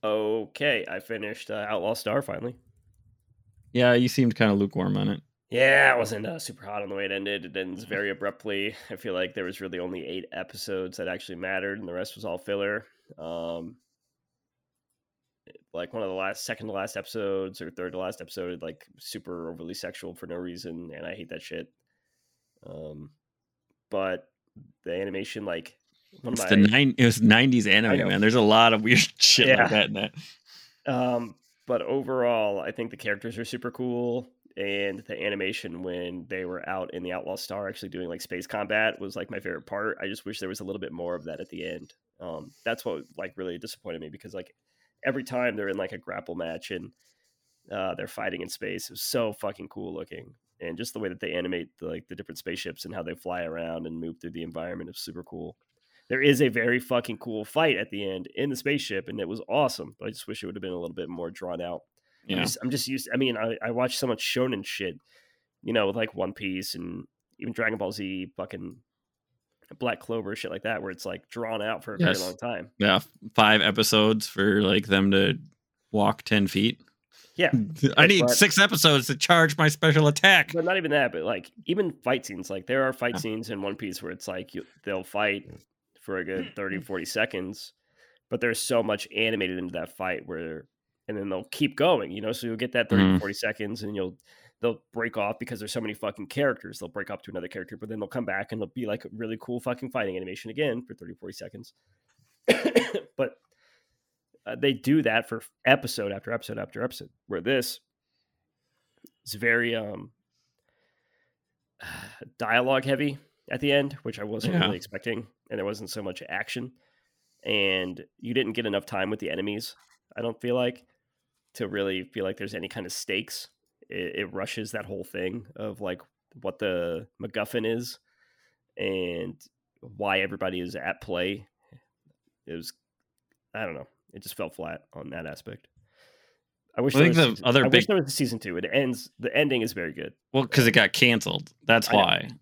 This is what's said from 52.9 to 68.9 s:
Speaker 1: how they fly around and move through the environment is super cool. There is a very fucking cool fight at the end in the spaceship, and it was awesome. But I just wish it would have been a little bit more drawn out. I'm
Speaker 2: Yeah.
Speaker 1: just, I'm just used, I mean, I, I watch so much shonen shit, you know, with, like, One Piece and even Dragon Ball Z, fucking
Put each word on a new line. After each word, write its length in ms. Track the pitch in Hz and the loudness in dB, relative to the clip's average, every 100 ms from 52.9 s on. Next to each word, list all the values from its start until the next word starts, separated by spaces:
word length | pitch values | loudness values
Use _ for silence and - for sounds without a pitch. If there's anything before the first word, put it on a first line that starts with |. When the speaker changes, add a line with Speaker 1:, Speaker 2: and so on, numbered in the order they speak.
Speaker 1:
how 80 | 87 | -8
they 120 | 82 90 | -8 -8
fly 260 | 90 90 | -6 -6
around 460 | 85 82 82 82 82 | -6 -6 -6 -6 -8
and 120 | 82 | -8
move 200 | 82 82 | -8 -10
through 80 | 85 | -12
the 120 | 82 | -10
environment 460 | 82 82 85 90 85 | -10 -8 -8 -8 -12
is 80 | - | -12
super 240 | - 85 | -12 -14
cool. 340 | 85 82 82 - _ _ _ _ _ | -14 -12 -12 -14 _ _ _ _ _
There 120 | 131 | 2
is 200 | 143 131 | 4 6
a 60 | 139 | 4
very 300 | 117 117 123 | 2 0 0
fucking 380 | 123 123 120 110 | 0 -2 -2 -10
cool 260 | - 110 | -8 -8
fight 320 | 107 - 160 104 | -4 0 2 2
at 120 | 107 | -2
the 180 | 101 98 | -6 -6
end 200 | 92 85 - | -6 -8 -4
in 140 | 139 | -4
the 60 | 127 | -2
spaceship, 540 | - 147 - 98 113 | -2 -2 -2 -6 -6
and 100 | 113 | -6
it 80 | 87 | -6
was 140 | 104 - | -6 -2
awesome. 460 | 127 139 - 73 - | 2 2 0 -12 -10
But 80 | 107 | -12
I 20 | |
just 160 | - - | -10 -12
wish 140 | 104 | -10
it 20 | 98 | -8
would 100 | 101 | -8
have 60 | |
been 100 | 92 | -6
a 80 | 90 | -6
little 140 | 85 85 | -6 -8
bit 140 | 80 | -8
more 220 | 87 85 | -6 -8
drawn 280 | - 90 85 | -8 -8 -6
out. 200 | 87 85 _ _ _ _ _ | -6 -8 _ _ _ _ _
I'm 80 | 92 | -2
Speaker 2:
Yeah. 60 | |
Speaker 1:
just, 140 | - - | -2 -2
I'm 80 | 127 | -4
just 180 | 135 - | -4 -4
used, 220 | 135 - | -6 -4
I 40 | 123 | 0
mean, 180 | 131 113 | 0 0
I, 220 | 113 113 | -2 -4
I 100 | 113 | -4
watch 260 | 120 127 - | -2 -2 0
so 100 | 131 | -2
much 160 | 110 | -2
shonen 420 | - - 127 107 95 | -2 0 0 -2 -6
shit, 320 | - 95 82 _ _ _ _ _ _ | -6 -6 -8 _ _ _ _ _ _
you 100 | - | -2
know, 140 | 113 101 | 2 2
with, 100 | 104 | 0
like, 160 | 110 | -4
One 180 | - 95 | -2 -4
Piece 420 | 98 98 92 92 - | -4 -6 -6 -6 -8
and 300 | 87 90 92 _ _ _ | -10 -10 -14 _ _ _
even 120 | - | -10
Dragon 260 | 117 110 110 | -2 -2 -2
Ball 140 | 98 | -4
Z, 360 | 107 95 95 92 - | -4 -6 -6 -8 -8
fucking 400 | 92 - 87 - _ | -8 -8 -12 -14 _